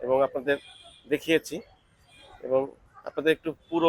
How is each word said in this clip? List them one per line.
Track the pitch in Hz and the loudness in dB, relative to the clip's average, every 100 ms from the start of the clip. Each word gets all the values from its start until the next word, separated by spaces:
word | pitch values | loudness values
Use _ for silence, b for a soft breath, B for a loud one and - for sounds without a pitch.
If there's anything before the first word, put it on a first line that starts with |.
এবং | 123 131 135 | 0 2 2
আপনাদের | 143 135 143 - - - - 120 | -2 -2 -2 -4 -20 -20 -14 -4
দেখিয়েছি | 143 156 160 - 151 - _ _ _ _ - - - 123 | -4 0 0 -2 -12 -14 _ _ _ _ -20 -20 -12 -2
এবং | 131 139 - _ - - | -2 -2 -10 _ -16 -12
আপনাদের | - 151 151 | -4 0 0
একটু | 160 - - | -4 -10 -4
পুরো | 165 | 2